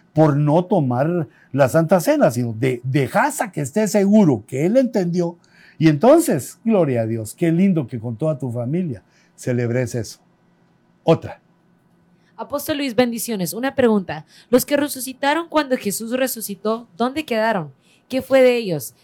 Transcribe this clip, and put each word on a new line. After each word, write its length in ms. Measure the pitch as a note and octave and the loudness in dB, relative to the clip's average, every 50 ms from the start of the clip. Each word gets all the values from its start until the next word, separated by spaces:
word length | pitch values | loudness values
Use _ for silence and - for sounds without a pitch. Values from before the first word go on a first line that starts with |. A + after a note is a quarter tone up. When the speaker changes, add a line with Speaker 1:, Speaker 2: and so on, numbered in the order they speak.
| _ _ _ | _ _ _
Speaker 1:
por 220 | D3+ D#3 D3+ C#3 | 4 4 4 4
no 300 | C#3+ D3+ D3 C#3+ F3 F3+ | 2 2 2 2 2 2
tomar 640 | F3+ A3 F3+ C#3+ B2+ B2 A#2+ C#3+ D#3+ F3 F3 D#3 - _ _ _ _ | 2 0 0 0 0 0 0 0 0 -2 -2 -4 -6 _ _ _ _
la 180 | - C3+ C#3+ A#2+ | 0 2 2 4
Santa 300 | - D#3+ E3 D#3 G3 F3+ | 4 2 2 4 2 2
Cena, 300 | D#3 - D4+ D4+ A#3+ D#3+ | 4 2 2 4 2 2
sino 220 | A#2 B2 B2 A#2 A2 | 2 0 -4 -4 -4
de-, 280 | A2 B2+ C3 B2+ A#2+ - | -2 -2 -2 -2 -2 -4
dejás 580 | C3+ B2+ D3 C3 A#2+ - G3 B3 D4+ C#4+ - | -2 0 0 0 0 0 0 0 0 -2 -4
a 100 | C4 G3+ | -6 -6
que 100 | - D#3 | -6 -8
esté 260 | D3 A#2+ - G#3+ A3 | -8 -4 -2 -2 0
seguro 560 | G3 - G#3+ G3 G3 G#3 A3 G#3 D#3 C3 G#2+ - | 0 2 2 2 4 6 6 6 4 2 0 -4
que 200 | - C3 B2+ D3 | -6 -4 -2 -2
él 120 | F3+ A3 | 2 2
entendió. 600 | C4+ C4+ A#3 - G#3 F3+ F3 E3+ F3+ E3+ E3+ E3+ - _ _ _ _ - - _ - | 2 2 2 0 -2 -2 0 -2 -2 -2 -4 -6 -10 _ _ _ _ -20 -20 _ 2
Y 80 | D#3 | 2
entonces, 720 | D#3+ D3+ C#3+ G#3+ B3 D4+ E4+ D#4+ - G#3+ C#3 - - - - - | 4 4 4 6 6 6 6 4 2 -2 -4 -4 -8 -14 -6 -2
gloria 360 | A3+ A3 F#3+ E3 C#3+ B2+ A#2 | 0 2 2 2 2 0 0
a 40 | A2+ | -2
Dios, 280 | A2 A2+ A2+ G#2+ G#2+ - | -2 -4 -6 -6 -10 -6
qué 180 | - F3 E3 | -2 0 0
lindo 360 | E3 E3+ G3 G3+ F#3 D#3+ C3+ | 2 4 2 2 2 0 -2
que 120 | A2+ C3 A#2 | -4 -8 -10
con 180 | G2+ B2 A#2 | -8 -10 -8
toda 200 | G#2+ D#3 D#3 D#3 | -4 -4 -4 -4
tu 140 | C3 C#3 B2+ | -4 -6 -8
familia 500 | A#2 B2 A#2+ A#2+ D3 F3+ F#3 D#3+ A#2 F#2 - _ _ _ _ _ _ | -6 -6 -6 -4 -4 -4 -4 -6 -8 -10 -14 _ _ _ _ _ _
celebres 600 | - - B2+ B2 A#2+ B2 A#2 A#2 B2+ B2+ A#2+ - | -8 -6 -4 -2 -2 -2 0 -2 -2 -2 -2 -6
eso. 240 | A#2+ G#2 - - - _ _ _ _ _ _ _ _ _ _ _ _ _ _ _ _ _ | -8 -8 -10 -14 -20 _ _ _ _ _ _ _ _ _ _ _ _ _ _ _ _ _
Otra. 380 | - E3 - - - - - _ _ _ _ _ _ _ _ _ _ _ _ _ _ _ _ _ _ _ | 2 2 2 0 -8 -18 -20 _ _ _ _ _ _ _ _ _ _ _ _ _ _ _ _ _ _ _
Speaker 2:
Apóstol 420 | - A3+ A3+ C4+ C#4+ C#4+ - D#4 | -16 -10 -8 -8 -6 -6 -6 -4
Luis, 180 | C#4+ C#4+ C4+ G#3+ | -4 -4 -2 0
bendiciones. 580 | A#3 B3+ A#3+ A#3 A#3 - - A3+ G3 F3+ D#3 - | 0 0 0 -2 -6 -6 -6 -4 -4 -4 -6 -6
Una 200 | A3 B3+ C4+ C4+ | -6 -6 -4 0
pregunta. 520 | - C4 A#3 A3 G3+ F3+ - D3 D#3 D3+ _ _ - _ _ | 0 2 2 2 0 0 -4 -8 -12 -12 _ _ -20 _ _
Los 160 | A#3 B3+ - | 0 0 2
que 120 | - D4 | 0 0
resucitaron 680 | C#4+ C#4+ C#4+ - C4 B3 C4 B3+ - - C#4 D4 E4 E4+ E4+ | -2 0 -4 -6 -8 -10 -12 -8 -4 -2 0 0 -2 -4 -2
cuando 260 | - D4+ D4 C4 B3+ | -2 -2 0 0 -2
Jesús 360 | B3 - G3+ F#3 - A3 A3+ | -2 -2 -4 -6 -6 -6 -6
resucitó, 760 | A#3+ B3+ C4 B3+ - A#3 G3+ - G3+ G3 - G#3+ A3 A3+ A#3+ - _ | -2 -2 -2 -4 -4 -8 -10 -10 -10 -6 -4 -4 -4 -4 -8 -14 _
¿dónde 280 | - A#3 B3+ C4+ D#4 D4+ | -4 -4 -2 -2 -6 -6
quedaron? 460 | - A#3+ A3 G#3+ A3+ A3 F#3+ D#3 C#3+ - _ _ _ _ _ _ | -4 -2 0 0 0 0 -2 -4 -8 -12 _ _ _ _ _ _
¿Qué 140 | _ B3 C4 | _ -6 -6
fue 200 | B3+ - C4 C4+ | 0 2 4 6
de 160 | B3+ B3 B3 | 6 6 4
ellos? 360 | A#3+ A#3 F#3+ E3 D3 - - - _ | 2 -2 -4 -4 -4 -6 -10 -14 _